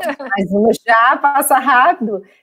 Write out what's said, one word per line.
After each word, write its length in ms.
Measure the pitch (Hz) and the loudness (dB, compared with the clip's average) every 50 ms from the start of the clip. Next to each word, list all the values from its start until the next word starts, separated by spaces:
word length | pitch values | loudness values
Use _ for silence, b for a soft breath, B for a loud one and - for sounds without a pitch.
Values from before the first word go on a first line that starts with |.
| 370 320 285 - | -8 -8 -8 -8
mais 320 | 277 247 202 202 196 165 | -8 -8 -6 -4 -4 -2
uma. 200 | 190 202 214 226 233 - - | 0 0 2 2 0 0 0
Já 320 | 226 226 226 233 254 285 | 0 2 2 4 2 2
passa 400 | 285 - 285 285 277 294 - - 285 | 2 0 0 0 0 0 0 0 0
rápido. 640 | - 262 254 247 262 339 359 359 240 214 208 185 196 b b b | 2 2 2 2 4 2 0 0 -4 -6 -6 -8 -10 b b b